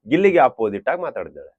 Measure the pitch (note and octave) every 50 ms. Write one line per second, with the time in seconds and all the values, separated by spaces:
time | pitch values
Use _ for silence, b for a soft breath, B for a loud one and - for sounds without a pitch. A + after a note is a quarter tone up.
0 | - G#2+ D#3 F3 G3+ G3 F3 E3 C3 B2+ - - A2+ G#2+ G2+ G2 - C3 E3+ F3+
1 | E3+ D3 G#2+ G2+ E2+ D2+ D2 D2 C#2 - _